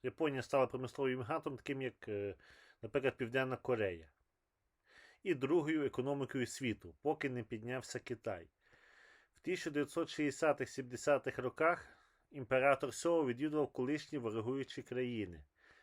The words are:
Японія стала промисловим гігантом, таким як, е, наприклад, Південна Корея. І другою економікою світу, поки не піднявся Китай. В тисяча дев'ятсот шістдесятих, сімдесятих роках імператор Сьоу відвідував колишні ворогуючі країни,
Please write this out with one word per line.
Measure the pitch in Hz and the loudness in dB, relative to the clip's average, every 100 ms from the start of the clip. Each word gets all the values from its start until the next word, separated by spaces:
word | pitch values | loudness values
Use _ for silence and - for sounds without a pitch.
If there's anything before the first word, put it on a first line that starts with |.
Японія | 127 - 160 135 | -6 0 0 0
стала | 120 139 127 | 2 4 4
промисловим | 127 127 - 135 127 | 2 -6 0 0 0
гігантом, | 113 160 151 131 | -2 -2 -4 -8
таким | - 135 | -6 -4
як, | 131 - - | -4 -6 -6
е, | 104 101 92 - - - _ | -4 -4 -6 -16 -20 -20 _
наприклад, | 113 143 131 - | -4 0 0 -2
Південна | 117 131 131 127 | -2 0 0 -2
Корея. | - 120 101 85 80 _ _ _ _ _ _ _ _ - - _ | 0 2 2 -2 -12 _ _ _ _ _ _ _ _ -20 -20 _
І | 196 | -2
другою | 151 135 170 147 160 | 0 4 2 4 0
економікою | 139 - 127 143 131 135 123 | 0 0 -2 0 -2 -2 -2
світу, | - 127 104 87 - | -2 -2 -4 -6 -4
поки | 143 151 143 | -2 0 -2
не | 123 | -4
піднявся | 110 113 113 127 - 127 | -6 -8 -6 -6 -6 -10
Китай. | - 113 - 92 82 _ _ - - - - - _ _ | -6 -8 -6 -8 -10 _ _ -20 -20 -20 -20 -20 _ _
В | |
тисяча | - 180 165 | -6 -4 -2
дев'ятсот | 147 143 - 160 | -2 0 0 -2
шістдесятих, | - 147 135 160 139 127 | 0 0 2 2 2 0
сімдесятих | - 123 123 - 143 - - | -6 -8 -4 2 2 2 -4
роках | 127 - 160 175 - - _ _ _ | -6 2 2 2 -4 -20 _ _ _
імператор | 143 120 131 135 135 139 | -14 0 4 6 4 2
Сьоу | - 170 170 139 | 0 2 4 4
відвідував | 120 151 151 131 | 0 0 0 0
колишні | - 127 147 - 151 | 0 -2 -2 -4 -4
ворогуючі | 117 113 113 135 131 - | -2 -2 -2 -2 -4 -8
країни, | - 123 127 117 95 82 73 _ - - | -6 -2 -2 -2 -4 -6 -18 _ -20 -20